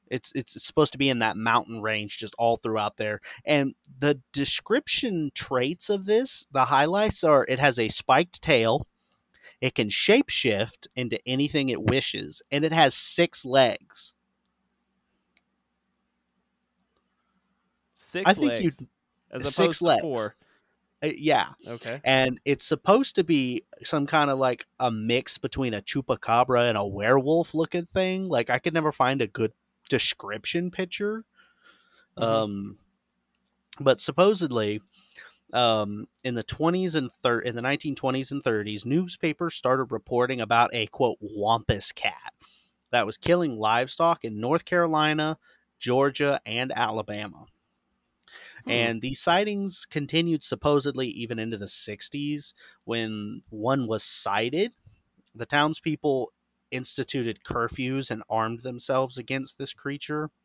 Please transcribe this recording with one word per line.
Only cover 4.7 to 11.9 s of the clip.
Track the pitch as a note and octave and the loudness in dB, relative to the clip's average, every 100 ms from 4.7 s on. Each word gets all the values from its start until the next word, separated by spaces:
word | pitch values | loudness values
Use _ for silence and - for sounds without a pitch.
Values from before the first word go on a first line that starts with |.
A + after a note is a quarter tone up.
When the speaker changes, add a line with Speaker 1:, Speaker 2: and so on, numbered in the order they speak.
| A#3 - - B3+ F3+ D3 | 0 0 -2 -2 -2 -4
Speaker 1:
traits | - - B2+ B2+ F3+ - | -6 -2 -2 0 -4 -2
of | G3+ F#3+ | -2 2
this, | A3 C4 - - | 0 0 -6 -6
the | C#3 B2 | 0 2
highlights | C#3 D3+ G3 G#3+ - | 4 4 2 0 2
are, | E3 D3 - | 4 6 4
it | B2+ | 2
has | C#3+ A#2+ | 2 2
a | A2 | 0
spiked | - - C3 F3 - | -2 2 4 4 -4
tail, | - C3+ A2+ B2+ - _ _ _ _ _ - - | 2 4 4 0 -2 _ _ _ _ _ -20 -4
it | B2+ | -2
can | - A2 | 0 -2
shapeshift | - - G#3+ - - B2+ G2+ A2+ - - - | 0 4 4 4 0 0 0 -2 -6 -14 -8
into | B2 A2+ - | -6 -6 -4
anything | C3 C#3+ D3+ C3+ | 0 0 0 0
it | A2+ | 0
wishes, | A2 | 2